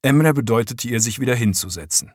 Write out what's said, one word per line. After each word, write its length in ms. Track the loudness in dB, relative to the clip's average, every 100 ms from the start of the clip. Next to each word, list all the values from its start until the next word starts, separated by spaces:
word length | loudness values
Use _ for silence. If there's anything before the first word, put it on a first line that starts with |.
Emre 320 | 4 4 4
bedeutete 560 | 2 2 0 0 -6 -4
ihr, 120 | -2
sich 200 | -2 -2
wieder 140 | -2
hinzusetzen. 760 | 0 0 0 -4 -10 -4 -6 -6